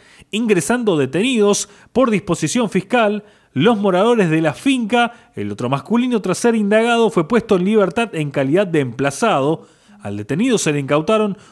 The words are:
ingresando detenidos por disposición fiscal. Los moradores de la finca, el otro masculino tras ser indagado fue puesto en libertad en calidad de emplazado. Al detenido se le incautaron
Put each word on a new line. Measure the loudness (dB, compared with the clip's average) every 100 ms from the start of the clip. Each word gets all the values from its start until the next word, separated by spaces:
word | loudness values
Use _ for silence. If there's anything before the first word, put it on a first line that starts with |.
| _ -20 -10
ingresando | -4 0 0 2 0 0 0
detenidos | 0 0 0 2 2 0 -4 -14 _
por | 0 2
disposición | 0 -2 -4 -2 -2 0
fiscal. | -2 0 0 0 -2 -8 _ _
Los | 0 2 2
moradores | 2 2 2 2 2
de | 2
la | 0
finca, | -2 -2 -2 0 0 0 -4 _
el | -10 -8
otro | -6 -4
masculino | -4 -2 -2 0 -2
tras | -2 -2
ser | 0 0
indagado | 2 2 2 2 2
fue | 0 0
puesto | 0 2 0
en |
libertad | 2 2 2 0 -4
en | -4 -4
calidad | -2 0 0 0
de | 0
emplazado. | -2 -2 -4 0 0 0 0 -2 -8 _ _ -16
Al | -12 -10
detenido | -6 -2 0 0
se | 0
le | -2
incautaron | 0 -2 0 0 0 -4 -14